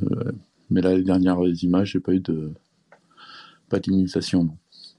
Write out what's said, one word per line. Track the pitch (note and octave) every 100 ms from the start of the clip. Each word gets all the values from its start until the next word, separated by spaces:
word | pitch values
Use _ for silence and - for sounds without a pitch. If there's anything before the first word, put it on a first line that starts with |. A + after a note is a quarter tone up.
| -
euh, | - - - - _ -
mais | F#2
là, | F2+
les | F#2
dernières | F#2 F2+ F#2 F2+ F2+ F2
images, | F2+ F#2 G2+
j'ai | F#2
pas | -
eu | F#2
de, | F2+ D#2+ D#2 D#2 _ _ _ - _ - - - - _ _
pas | F#2+
de | -
limitation, | F#2+ F#2 E2+ - F2+
non. | E2 D#2+ _ - -